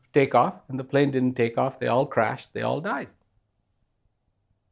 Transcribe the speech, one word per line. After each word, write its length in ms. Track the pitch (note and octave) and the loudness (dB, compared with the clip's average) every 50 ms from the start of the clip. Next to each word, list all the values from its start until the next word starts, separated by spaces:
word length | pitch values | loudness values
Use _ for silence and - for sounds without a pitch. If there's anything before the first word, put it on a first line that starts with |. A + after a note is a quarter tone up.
| _ _ - | _ _ 2
take 220 | D3 C3+ - - | 2 2 4 4
off, 200 | A#2+ B2 F#3 - - _ - | 4 4 2 0 -8 _ -12
and 100 | C3 C3 | -10 -10
the 60 | C3 | -6
plane 260 | - - C#3 C#3+ C#3+ | 0 2 2 2 2
didn't 240 | C3+ C3 B2+ B2+ B2+ | 2 0 0 0 0
take 220 | B2+ A#2 A2+ - | 0 -2 -2 0
off. 220 | B2+ B2+ C#3 - - | -2 -2 -2 -4 -4
They 80 | B2 | -2
all 180 | B2 A#2 B2+ C#3 | 0 0 0 0
crashed. 480 | C3+ - - A2 G#2+ B2 B2+ - - - | 0 0 0 0 0 -2 -6 -10 -12 -8
They 100 | A2 A#2 | -6 -4
all 180 | A#2 B2+ C#3+ | -4 -4 -4
died. 280 | E3 G3+ B3+ C#4+ - - _ _ _ _ _ _ _ _ _ _ _ _ _ _ _ _ _ _ _ _ _ _ _ _ _ _ _ _ _ _ _ _ | -4 -6 -6 -8 -10 -12 _ _ _ _ _ _ _ _ _ _ _ _ _ _ _ _ _ _ _ _ _ _ _ _ _ _ _ _ _ _ _ _